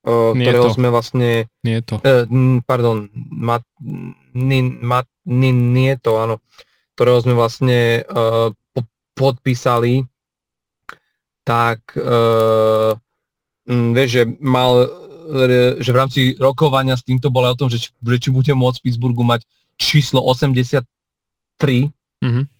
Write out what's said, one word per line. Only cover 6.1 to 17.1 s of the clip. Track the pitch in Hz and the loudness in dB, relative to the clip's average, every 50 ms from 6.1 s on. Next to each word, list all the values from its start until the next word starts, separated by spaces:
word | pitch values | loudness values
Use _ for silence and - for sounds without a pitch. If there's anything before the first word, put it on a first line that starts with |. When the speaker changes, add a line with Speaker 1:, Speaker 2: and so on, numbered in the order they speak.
| 110 110 | 0 0
Speaker 1:
áno, | 113 113 110 101 _ _ _ - - _ _ _ _ _ _ | 0 -4 -6 -8 _ _ _ -20 -20 _ _ _ _ _ _
ktorého | - 120 123 123 123 117 | 0 2 4 4 2 2
sme | 127 123 | 2 2
vlastne, | 120 117 117 - - 135 127 123 120 120 117 117 120 131 | 2 0 0 0 -2 0 0 2 2 2 0 0 -2 -4
e, | - - 123 113 113 113 113 117 113 107 | -6 -4 -2 0 0 0 0 -2 -2 -4
po-, | _ _ _ _ 127 117 _ _ _ _ _ _ | _ _ _ _ -10 -10 _ _ _ _ _ _
podpísali, | - 131 135 127 - _ 131 123 123 - 127 120 117 117 120 123 135 131 - _ _ _ _ _ _ _ _ _ _ _ _ _ _ _ - - _ _ _ _ _ _ _ _ _ | -2 0 0 0 -2 _ -4 -4 -2 -2 -2 0 0 0 0 0 -2 -2 -6 _ _ _ _ _ _ _ _ _ _ _ _ _ _ _ -20 -20 _ _ _ _ _ _ _ _ _
tak, | _ - 117 117 117 117 113 110 _ - - | _ -2 0 0 0 0 -2 -4 _ -10 -10
e, | 139 - 127 123 117 117 113 113 113 113 110 110 110 110 110 110 110 110 110 107 110 _ _ _ _ _ _ _ _ _ _ _ _ _ | -6 -2 0 0 2 2 2 2 2 2 2 2 2 2 2 2 2 0 0 -2 -4 _ _ _ _ _ _ _ _ _ _ _ _ _
mm, | - 123 123 117 117 117 | -4 -2 0 0 0 2
vieš, | 123 135 123 117 | 0 0 2 2
že | 127 120 113 120 - 147 | 2 0 0 -2 -6 -2
mal, | 131 127 127 127 127 123 123 123 - - - - - - - - | 0 2 2 4 4 4 4 2 0 -2 -14 -20 -20 -20 -20 -14
e, | 160 151 131 131 127 123 123 123 123 - - | -6 -2 0 2 4 4 4 4 2 0 -2
že | 123 127 | -4 0
v | 120 | 2
rámci | 127 135 135 - 139 131 127 131 | 2 0 0 0 0 0 0 0
rokovania | - 127 135 135 - 160 147 131 135 131 131 131 | 0 0 0 2 2 0 2 2 0 0 0 -2
s | 123 | -4
týmto | - - | -2 -4